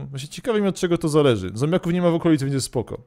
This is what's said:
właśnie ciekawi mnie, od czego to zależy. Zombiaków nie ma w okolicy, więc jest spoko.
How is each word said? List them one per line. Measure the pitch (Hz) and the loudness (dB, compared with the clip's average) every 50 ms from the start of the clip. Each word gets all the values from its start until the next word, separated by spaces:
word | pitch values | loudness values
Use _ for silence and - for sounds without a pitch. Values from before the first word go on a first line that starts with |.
| 139 139 | -10 -12
właśnie | 139 135 139 - | -12 -12 -14 -14
ciekawi | - 175 - 254 226 214 | -14 -8 -6 -2 0 0
mnie, | 202 196 | 0 0
od | 175 | 0
czego | - 190 175 170 165 | -2 0 0 0 0
to | - 156 | 0 2
zależy. | 143 156 143 139 117 101 92 90 92 | 2 4 6 6 4 2 0 -6 -4
Zombiaków | 110 139 156 175 180 - 170 170 | -4 -2 0 0 0 0 0 -2
nie | 180 175 | 2 2
ma | 170 | 2
w | 165 | 2
okolicy, | 165 - 165 160 135 135 | 2 4 2 2 2 2
więc | 139 139 | -2 -2
jest | 135 127 | -4 -4
spoko. | - - 131 101 - - - - | -4 -4 -6 -6 -6 -10 -14 -16